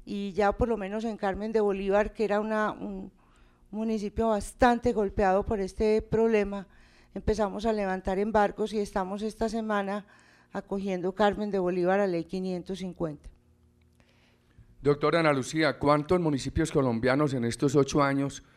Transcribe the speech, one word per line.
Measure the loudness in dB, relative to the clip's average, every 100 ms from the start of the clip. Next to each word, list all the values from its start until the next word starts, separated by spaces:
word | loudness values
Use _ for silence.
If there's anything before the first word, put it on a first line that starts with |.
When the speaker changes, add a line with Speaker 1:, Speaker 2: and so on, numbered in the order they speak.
| -10
Speaker 1:
y | -8 -4
ya | 0 2
por | 2 -2
lo | -2
menos | -4 -6
en | -6 -4
Carmen | -4 -4 -2
de | 0
Bolívar, | 2 0 2 2 2
que | 0
era | 0 0
una, | 0 -2 -2
un | -4 -8 -10 -12 -16 _ _ _ _ _
municipio | -6 -4 -4 -4 -2 0
bastante | 0 -4 2 4 4 0
golpeado | 0 0 2 2 2
por | 2 -4
este | -4 0 2 2
problema, | 2 2 2 2 0 -4 -10 -18 -20 _ _
empezamos | -6 -2 0 0 -2 -2
a |
levantar | 0 -2 -2 -2 -2
embargos | 2 2 2 0 -4
y | -2
estamos | -4 -4 -4 -4
esta | -6 -4 -4
semana | -4 -2 -2 -2 -6 -8 -20 _ _ _
acogiendo | -12 -6 -6 -4 -2 -4
Carmen | 2 2 2 -2
de | -2
Bolívar | 0 0 2 2
a | 2
Ley | 0
quinientos | -4 -6 -6 -6 -8 -8
cincuenta. | -8 -6 -6 -6 -16 -20 _ _ _ _ _ _ _ _ _ _ _ -20 -20 _
Speaker 2:
Doctora | 0 2 2 4
Ana | 4
Lucía, | 2 0 0 0 2
¿cuántos | 2 2 4 2
municipios | 2 0 -2 -2 0
colombianos | 2 2 2 2 2 2
en | 0
estos | -2 0 2 4
ocho | 2 2
años | 2 2 -2 -6 -18